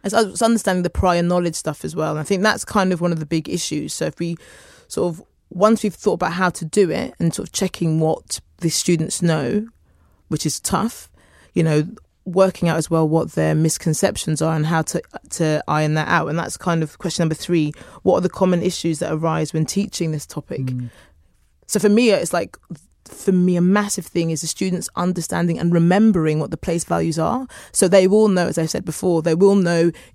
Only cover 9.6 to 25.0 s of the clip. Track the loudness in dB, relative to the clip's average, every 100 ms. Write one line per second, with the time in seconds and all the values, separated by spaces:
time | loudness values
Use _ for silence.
9.6 | -4 _ _ _ _ _ -6 -4 -2 -4
10.6 | -2 -2 -2 -6 -20 _ _ _ _ 0
11.6 | 2 2 0 -8 _ _ -6 2 2 2
12.6 | 0 0 0 0 2 0 0 -2 0 2
13.6 | 0 0 -2 0 0 -2 -4 -2 0 0
14.6 | 0 0 -2 -6 -8 -18 -14 -4 0 0
15.6 | 0 0 0 0 0 0 0 -4 -6 -6
16.6 | -2 -2 -2 -6 -8 -2 -2 -2 0 0
17.6 | 0 -4 -16 -4 0 2 0 0 0 2
18.6 | 0 -2 -4 -2 -4 -2 -2 -2 -2 -2
19.6 | -2 -2 -4 -4 -4 -4 -8 -12 -10 -6
20.6 | -4 -4 -8 -12 -20 _ _ _ _ _
21.6 | -6 0 4 4 4 2 0 -4 -4 -12
22.6 | -18 -18 _ _ -20 -6 0 2 4 2
23.6 | 4 2 0 -6 -4 -4 -2 -2 -6 -4
24.6 | -4 -4 -6 -4